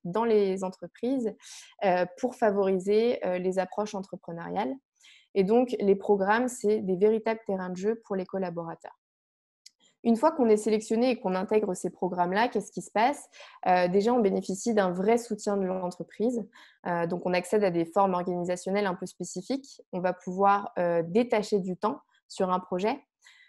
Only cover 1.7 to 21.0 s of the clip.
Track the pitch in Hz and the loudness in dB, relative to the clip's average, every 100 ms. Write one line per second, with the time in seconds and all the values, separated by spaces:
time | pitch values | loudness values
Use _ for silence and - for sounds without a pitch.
1.7 | - 202 180 180 - 247 247 226 202 190 | -2 0 2 0 -2 -6 0 0 2 2
2.7 | 190 185 208 233 - - 180 180 185 185 | 0 2 2 2 0 -2 -2 -2 -2 -2
3.7 | - 208 196 190 180 - 170 170 180 240 | -4 -6 -6 -10 -14 -14 -12 -8 -4 -4
4.7 | 269 _ _ - - _ - 190 233 247 | -6 _ _ -20 -20 _ 0 4 4 2
5.7 | - 202 196 - 202 196 220 254 247 208 | 0 2 2 2 2 4 2 2 -2 0
6.7 | 214 196 185 208 220 220 220 - 190 185 | 0 0 2 4 2 0 -4 -4 -6 -4
7.7 | 180 202 226 - 190 180 196 180 170 165 | -4 -4 -4 -4 -6 -4 -4 -4 -6 -10
8.7 | 165 - - _ _ _ _ _ _ - | -12 -16 -20 _ _ _ _ _ _ -20
9.7 | _ _ _ - 226 302 320 233 214 214 | _ _ _ 0 4 4 2 4 4 4
10.7 | 214 214 226 254 247 202 185 202 214 208 | -2 0 0 2 0 -2 -2 2 0 0
11.7 | 180 185 - 180 180 175 190 247 226 196 | -4 -6 -4 -4 0 0 2 0 0 -6
12.7 | - - 202 240 285 - - - - - | -10 -6 0 0 0 -10 -20 -20 -8 2
13.7 | 180 180 190 208 247 202 190 185 190 240 | 2 4 2 4 4 4 2 -2 -4 0
14.7 | 214 185 180 196 233 233 208 214 202 185 | 2 2 0 2 2 0 -6 -2 -2 -2
15.7 | 185 180 - 165 - 220 240 202 - - | -4 -6 -8 -14 -2 -2 -2 -6 -16 -20
16.7 | _ 190 170 170 180 180 180 175 214 202 | _ -4 -2 -2 -2 0 0 2 2 2
17.7 | 170 165 202 196 180 180 175 175 180 - | 2 0 2 2 2 -2 -4 -2 -4 -2
18.7 | 196 202 180 185 - 175 - - 269 262 | -2 -2 -4 -8 -12 -10 -10 -6 -8 -8
19.7 | - - 185 185 180 - 185 196 202 202 | -20 -10 -4 -2 -4 -6 0 2 2 -2
20.7 | - 175 170 | -2 0 0